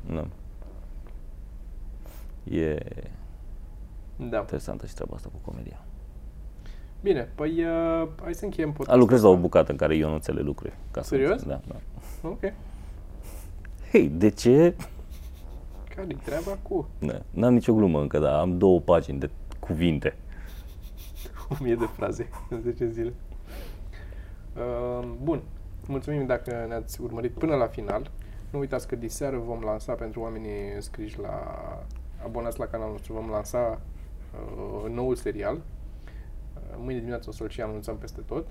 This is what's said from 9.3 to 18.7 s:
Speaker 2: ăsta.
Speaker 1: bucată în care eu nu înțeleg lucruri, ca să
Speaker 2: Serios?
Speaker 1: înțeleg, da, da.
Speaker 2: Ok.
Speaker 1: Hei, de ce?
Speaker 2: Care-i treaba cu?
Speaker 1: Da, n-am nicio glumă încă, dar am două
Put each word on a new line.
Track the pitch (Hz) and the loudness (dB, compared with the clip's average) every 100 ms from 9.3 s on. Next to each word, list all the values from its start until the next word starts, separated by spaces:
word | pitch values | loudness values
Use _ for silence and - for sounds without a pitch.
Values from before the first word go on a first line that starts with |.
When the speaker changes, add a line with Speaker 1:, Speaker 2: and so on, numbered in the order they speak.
Speaker 2:
ăsta. | 92 | 12
Speaker 1:
bucată | 85 90 80 | 10 6 6
în | 71 | 4
care | 78 78 | 4 4
eu | 78 | 4
nu | |
înțeleg | 78 73 73 73 | 0 -2 -2 -2
lucruri, | 71 - - - | -4 -8 -10 -8
ca | - | -6
să | 139 | 0
Speaker 2:
Serios? | 139 139 | 2 4
Speaker 1:
înțeleg, | 233 - 135 - | 2 -2 -6 -6
da, | - - - - - | -10 -10 -12 -10 -10
da. | 165 | -8
Speaker 2:
Ok. | 160 196 - - - - - - - - - - - - - - | -4 -4 -6 -12 -12 -12 -12 -12 -12 -12 -10 -10 -10 -10 -10 6
Speaker 1:
Hei, | - 73 | 8 8
de | 78 104 | 8 6
ce? | - 117 135 170 175 - - - - - - - - - - - - | 6 8 10 10 6 -8 -10 -10 -10 -10 -12 -12 -10 -10 -12 -10 -8
Speaker 2:
Care-i | 190 139 | -6 -6
treaba | - 147 196 196 | -4 -4 -2 -6
cu? | - - 147 - | -2 -2 -2 -4
Speaker 1:
Da, | 73 58 - | -4 -4 -6
n-am | - 117 | 2 8
nicio | 123 113 | 8 8
glumă | 110 101 78 | 8 8 6
încă, | 73 76 | 4 4
dar | 73 71 | 6 6
am | 87 90 | 4 8
două | 95 | 10